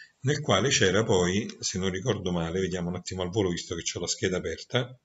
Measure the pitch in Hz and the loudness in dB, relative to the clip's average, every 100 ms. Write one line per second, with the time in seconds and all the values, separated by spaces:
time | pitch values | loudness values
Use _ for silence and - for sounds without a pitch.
0 | - _ 131 151 151 98 85 - 95 95 | -20 _ -2 0 2 2 4 4 6 4
1 | 113 92 87 98 110 - - 95 95 92 | 4 4 4 2 -2 -6 -6 -2 -2 -2
2 | 120 98 92 87 82 92 92 90 87 90 | -2 -2 0 -2 -2 -2 -2 -2 -4 -6
3 | - 92 90 104 95 87 - 85 - 98 | -6 -4 -2 0 0 -2 -6 -8 -6 -6
4 | 85 - 101 90 82 80 - 123 127 - | -6 -2 -2 -2 -4 -8 -4 -4 -4 -10